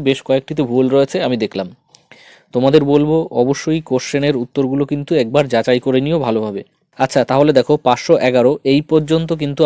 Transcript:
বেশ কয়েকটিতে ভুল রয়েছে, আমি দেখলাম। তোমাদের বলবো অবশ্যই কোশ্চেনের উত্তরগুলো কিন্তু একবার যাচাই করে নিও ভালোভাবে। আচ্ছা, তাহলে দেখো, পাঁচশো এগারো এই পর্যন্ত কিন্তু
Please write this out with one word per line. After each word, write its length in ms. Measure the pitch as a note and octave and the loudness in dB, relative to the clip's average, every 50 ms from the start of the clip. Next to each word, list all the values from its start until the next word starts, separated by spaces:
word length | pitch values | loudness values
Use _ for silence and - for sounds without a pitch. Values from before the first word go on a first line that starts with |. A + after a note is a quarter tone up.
| D3+ C3+ | 0 0
বেশ 120 | C3+ - - - | -2 -2 0 -2
কয়েকটিতে 340 | C3+ C3+ C3+ - D#3 D3+ D3 A#2+ | -2 -2 -2 -4 -4 -4 -2 0
ভুল 140 | A#2+ C3 C3 C3 C3 | 2 0 2 2 2
রয়েছে, 220 | C#3 C#3 - - F#3 F3 B2+ | 2 2 0 -2 -4 -4 -2
আমি 100 | B2+ A2+ A2 | -2 -2 -4
দেখলাম। 240 | G2+ - F#2+ F#2+ F2+ - _ _ _ _ _ _ _ - - - - - _ _ _ - | -4 -4 -6 -8 -8 -10 _ _ _ _ _ _ _ -20 -20 -20 -20 -20 _ _ _ -4
তোমাদের 280 | B2 B2+ C3+ C#3+ D#3 C#3+ | 0 2 4 4 4 4
বলবো 340 | C#3+ C#3+ D3 D3 D3+ D#3 D#3+ D#3+ - | 4 2 2 2 2 0 0 -2 -2
অবশ্যই 500 | - B2 B2 C3 C#3 - - D#3+ D#3 E3 | 0 0 0 0 0 -4 -2 -4 -4 -4
কোশ্চেনের 540 | D#3 - C3 B2+ - - - C#3+ C#3 D3 D3 B2+ A#2+ | -2 -2 -4 -4 -4 -2 -4 -2 0 0 0 -2 -4
উত্তরগুলো 400 | - - C#3+ C#3 B2+ C3+ C#3+ D3 | -6 -4 -2 -2 -2 0 -2 -2
কিন্তু 260 | C3+ D3 C#3+ C#3+ - E3+ | -2 -4 -6 -4 -2 0
একবার 280 | D3+ B2 A2+ B2+ C#3+ C#3+ C3 A#2+ | 0 0 0 0 0 0 0 0
যাচাই 260 | A2+ A2+ - B2+ B2 | -2 0 2 0 0
করে 200 | - C3+ C3 C3 | 0 0 0 0
নিও 180 | C3+ D3 E3 E3 | 0 0 -2 -2
ভালোভাবে। 420 | C3+ A#2+ A2+ A2 G#2+ G#2+ G2+ G2 - _ _ _ _ _ _ - | -2 -2 -2 -2 -2 -4 -6 -8 -12 _ _ _ _ _ _ -4
আচ্ছা, 220 | C3+ C3 - C#3+ A#2+ - | -4 -2 0 0 0 0
তাহলে 200 | C3 C3+ C#3+ D3+ D3 C3 | 2 2 2 2 2 0
দেখো, 140 | A#2 - D3 D3 - B2 | 0 0 0 0 0 0
পাঁচশো 260 | B2 - - - E3+ - - B2+ | 0 0 0 0 0 2 2 2
এগারো 220 | B2+ B2+ A#2 B2+ D3+ - - | 2 2 2 2 0 0 0
এই 180 | C3+ C#3 D3 | 0 0 0
পর্যন্ত 480 | D3+ - D#3+ D#3+ D3+ D3 D#3+ D#3+ E3 D#3 E3+ D#3 | 0 0 0 0 0 0 -2 -2 -2 -2 -6 -4
কিন্তু 200 | D3+ C#3+ C#3+ C#3 D#3+ | -4 -4 0 0 2